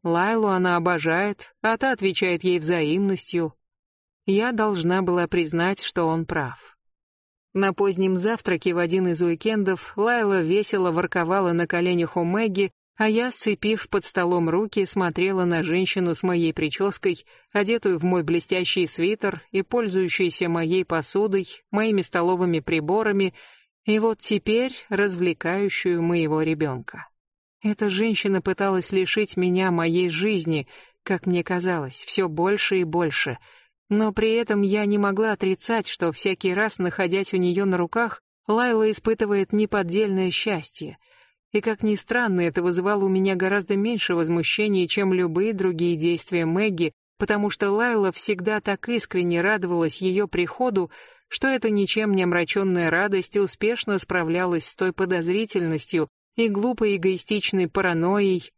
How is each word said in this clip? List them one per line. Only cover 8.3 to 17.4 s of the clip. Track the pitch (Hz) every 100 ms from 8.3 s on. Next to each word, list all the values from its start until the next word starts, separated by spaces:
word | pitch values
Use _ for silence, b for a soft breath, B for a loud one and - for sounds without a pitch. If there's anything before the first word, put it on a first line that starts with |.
| 175 - 175 185
в | 170
один | 175 185 180
из | 165
уикендов | 175 165 214 220 196 185 - -
Лайла | 220 240 208 190
весело | 160 196 208 202 180
ворковала | 165 175 180 165 190 185
на | 170 170
коленях | 175 180 175 165 185
у | 170
Мэгги, | 196 226 185 196 _ _ _
а | 220
я, | 220 247
сцепив | - 220 202 202 220 -
под | 202
столом | - - 175 180 165
руки, | 175 214 208 190
смотрела | - 180 165 185 190 175
на | 170
женщину | 156 175 185 196 175
с | 160
моей | 185 175 165
прической, | 156 156 - 196 190 196 170 - b